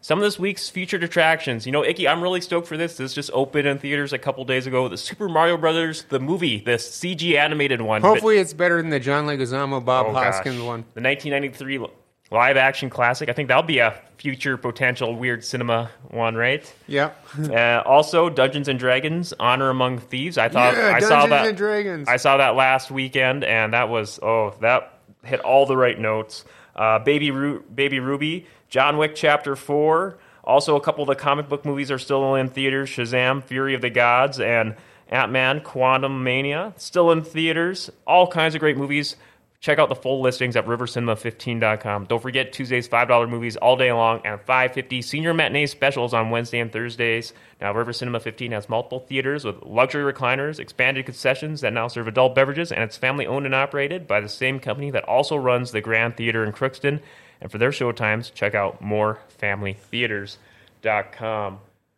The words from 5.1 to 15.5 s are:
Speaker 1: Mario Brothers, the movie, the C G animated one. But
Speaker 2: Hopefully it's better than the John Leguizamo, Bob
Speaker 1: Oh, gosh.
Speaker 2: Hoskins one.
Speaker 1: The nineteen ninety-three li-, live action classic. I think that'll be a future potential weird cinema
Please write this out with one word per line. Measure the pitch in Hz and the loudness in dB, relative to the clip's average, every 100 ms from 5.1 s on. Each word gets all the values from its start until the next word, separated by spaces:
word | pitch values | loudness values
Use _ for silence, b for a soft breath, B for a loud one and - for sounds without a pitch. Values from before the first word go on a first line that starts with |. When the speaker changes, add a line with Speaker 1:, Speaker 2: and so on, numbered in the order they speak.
| - 208 | -6 -2
Speaker 1:
Mario | 160 165 175 | 2 4 4
Brothers, | 160 165 165 156 | 2 2 -2 -4
the | - 135 | -4 -4
movie, | 135 180 160 110 | -2 0 0 -2
the | 104 120 | 0 -2
C | - - 175 180 | -2 -8 -6 -4
G | 170 147 | 2 2
animated | 151 156 139 127 | 2 0 0 0
one. | 110 107 | 0 2
But | 180 | 6
Speaker 2:
Hopefully | 220 220 214 | 6 6 4
it's | 175 | 2
better | 156 180 170 | 0 0 2
than | 165 | 0
the | 147 | -2
John | 127 143 147 | 0 0 0
Leguizamo, | 143 127 131 139 135 | -2 -2 -2 -2 -2
Bob | 120 127 113 | 2 2 2
Speaker 1:
Oh, | |
gosh. | 107 127 95 | 2 0 0
Speaker 2:
Hoskins | 113 123 | -4 -6
one. | 120 117 113 | -6 -8 -12
Speaker 1:
The | - | -4
nineteen | 123 139 151 | -2 -2 -2
ninety-three | 139 139 - 135 135 | -4 -4 -8 -8 -8
li-, | 117 - _ _ _ | -8 -14 _ _ _
live | 110 123 135 | 2 4 4
action | 135 135 135 | 4 2 -6
classic. | - 120 131 147 | 0 0 0 -4
I | |
think | 123 135 | -4 2
that'll | 127 | 2
be | 165 143 | 2 2
a | 117 107 - _ | 2 0 -18 _
future | 147 131 147 127 | -8 -6 -4 -4
potential | 123 117 131 123 123 117 | -4 -2 -2 0 -4 -4
weird | 123 120 | -4 -4
cinema | - | -6